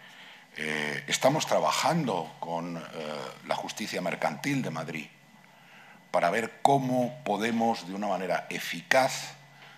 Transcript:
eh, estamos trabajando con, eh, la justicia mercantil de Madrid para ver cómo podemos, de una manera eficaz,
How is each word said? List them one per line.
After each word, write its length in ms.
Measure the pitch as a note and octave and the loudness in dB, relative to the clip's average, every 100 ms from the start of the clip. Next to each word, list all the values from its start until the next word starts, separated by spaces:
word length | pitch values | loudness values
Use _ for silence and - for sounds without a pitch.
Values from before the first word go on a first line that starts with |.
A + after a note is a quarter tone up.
| - - - - - - | -20 -20 -20 -20 -16 -6
eh, 480 | D#2 D2+ D2+ C#2+ - | -4 -2 -2 -4 -4
estamos 380 | - C3 D#3 - | 2 4 4 2
trabajando 880 | G2 D#2 - C3 E3+ C3 F#2 D#2+ - | 2 4 4 2 2 2 0 -4 -8
con, 380 | E2 E2+ F2 E2+ | -6 -4 -4 -8
eh, 40 | - E2 D2+ D2+ C2+ - D#2+ | -10 -8 -8 -8 -8 -8 -4
la 100 | D2+ | -4
justicia 460 | F2+ - G#2+ F#2+ | -4 -6 -6 -2
mercantil 600 | F2+ - D#2+ - - C#3 | -2 0 -2 -2 -2 -2
de 80 | G2 | -2
Madrid 380 | D#2+ D#2+ D#2+ C#2+ - - - - - - - - - - | -4 -6 -8 -10 -16 -20 -20 -20 -20 -20 -20 -20 -20 -2
para 180 | F2 E2+ | 2 4
ver 300 | G#2+ A2+ - | 2 0 2
cómo 600 | - C#3 B2+ B2+ A#2+ - - | 4 4 4 2 2 -2 -2
podemos, 640 | G2+ A2+ A#2 A2+ A2 F2 | 0 2 2 2 0 -4
de 60 | |
una 140 | G2 G#2 | -4 -2
manera 400 | F#2 F#2 D#2 - | 0 0 -2 -2
eficaz, 840 | D#2+ - E2 - C3 C3 - - - - - - | -6 -6 -4 2 4 4 0 -8 -14 -20 -20 -20